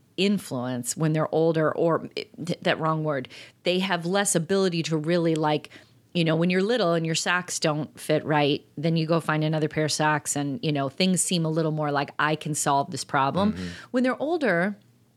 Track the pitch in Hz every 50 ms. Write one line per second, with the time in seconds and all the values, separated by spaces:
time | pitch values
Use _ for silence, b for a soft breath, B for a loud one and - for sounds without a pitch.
0 | _ _ _ - 185 202 208 185 - - 139 127 120 127 127 123 120 - - -
1 | 156 156 156 156 156 - - 156 165 165 165 165 156 147 - - - 170 160 -
2 | - - - - - - - - 151 175 - - - 180 143 - 156 156 160 156
3 | 156 156 151 165 165 B B B B B B _ - 180 180 185 185 190 185 175
4 | 165 170 185 202 202 196 - 175 165 147 196 196 190 190 170 170 156 147 160 156
5 | 151 156 175 175 165 165 160 156 156 151 151 156 - B B B B B B B
6 | _ _ - 175 165 156 160 165 170 180 180 185 190 208 240 247 208 170 170 170
7 | 160 160 160 156 - 196 175 180 175 - - - - 165 151 151 156 - - -
8 | - - 156 151 - 127 156 147 147 139 147 - - _ _ - 147 170 165 165
9 | 160 156 170 165 147 - 156 156 151 156 156 156 151 151 - 156 156 151 - -
10 | 156 151 151 143 - - - 147 143 143 135 120 - 160 147 143 139 139 - -
11 | 185 185 185 165 - - 190 170 160 160 156 165 160 156 151 151 151 147 143 139
12 | 143 131 - - 143 151 160 151 - 160 143 - - 151 143 139 139 - - 131
13 | - - - 143 135 139 131 104 101 107 85 90 92 87 87 B B B - 254
14 | 247 254 247 - 254 294 339 349 285 226 180 170 175 208 208 - - _ _ _
15 | _ _ _